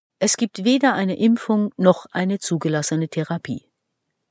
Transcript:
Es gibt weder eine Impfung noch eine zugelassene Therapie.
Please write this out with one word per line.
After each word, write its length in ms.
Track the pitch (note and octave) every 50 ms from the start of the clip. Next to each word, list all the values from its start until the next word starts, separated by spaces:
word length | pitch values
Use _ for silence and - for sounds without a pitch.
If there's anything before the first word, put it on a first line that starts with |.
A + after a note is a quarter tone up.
| _ _ _ -
Es 200 | F#3+ G#3+ - -
gibt 260 | A#3+ G#3+ - - F#3
weder 300 | A#3 B3+ C#4 C4+ C4 -
eine 240 | - G3 F#3 F#3 -
Impfung 560 | G#3+ A3+ A#3 A#3 - - A3 G#3 G#3 G3+ -
noch 300 | - F#3 F#3 F3+ - - -
eine 280 | - F3+ F#3 F#3 G3+ G3
zugelassene 680 | - - F3 D#3 - E3 D#3 D3+ D3 - D#3+ D#3+ D#3+ D#3
Therapie. 560 | - E3 D#3 - E3+ E3 - - B2 - - _ _ _ _ _ _ _ _ _ _ _ _ _